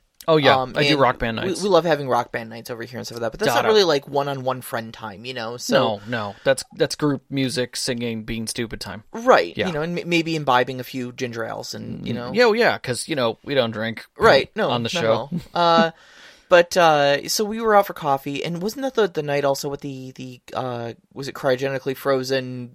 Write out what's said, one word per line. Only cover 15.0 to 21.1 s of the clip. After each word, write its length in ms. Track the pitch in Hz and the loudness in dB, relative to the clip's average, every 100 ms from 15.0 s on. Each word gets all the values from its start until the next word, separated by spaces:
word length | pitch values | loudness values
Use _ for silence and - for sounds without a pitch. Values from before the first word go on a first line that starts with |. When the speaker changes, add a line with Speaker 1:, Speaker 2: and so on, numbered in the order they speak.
| 113 | 2
Speaker 1:
show. 60 | |
Speaker 2:
all. 180 | 110 143 170 - | 0 -2 -8 -4
Uh, 380 | 175 170 165 165 - | 2 4 6 4 0
<laughs> 60 | - - - - _ | -18 -20 -20 -20 _
but, 260 | 185 - 185 | 6 6 6
uh, 520 | 165 151 143 143 170 | 6 6 4 2 0
so 160 | - 208 | -2 -2
we 160 | 220 | -2
were 140 | 226 202 | 4 4
out 100 | 202 | 4
for 80 | |
coffee, 500 | - 151 135 147 143 | -2 -2 0 -2 -6
and 160 | - 170 | -4 -4
wasn't 220 | 196 269 | -6 -4
that 140 | 269 226 | -4 0
the, 120 | 196 | 0
the 140 | 160 | -2
night 240 | 147 143 143 | -2 0 0
also 240 | 143 147 | 0 -4
with 120 | 139 | -8
the, 320 | 143 131 131 | -10 -12 -14
the, 280 | 131 131 123 - - | -14 -16 -16 -10 -8
uh, 380 | 127 120 117 - _ | -6 -6 -8 -12 _